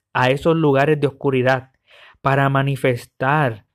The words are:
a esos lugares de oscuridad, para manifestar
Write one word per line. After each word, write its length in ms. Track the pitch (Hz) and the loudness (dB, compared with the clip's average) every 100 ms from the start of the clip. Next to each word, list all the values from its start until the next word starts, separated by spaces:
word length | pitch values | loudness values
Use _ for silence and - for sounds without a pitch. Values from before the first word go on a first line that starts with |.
| _ | _
a 160 | 127 127 | 0 0
esos 280 | 139 170 160 | 2 0 2
lugares 420 | 151 135 147 147 | 2 2 2 0
de 80 | 139 | -2
oscuridad, 640 | - 139 131 127 131 127 _ _ - - _ | -4 -2 0 0 -2 -4 _ _ -20 -20 _
para 280 | 139 135 139 | -2 0 2
manifestar 1160 | 135 139 135 135 120 - - 131 151 135 107 _ | 0 -2 -2 -2 -4 -8 -6 -2 0 -2 -4 _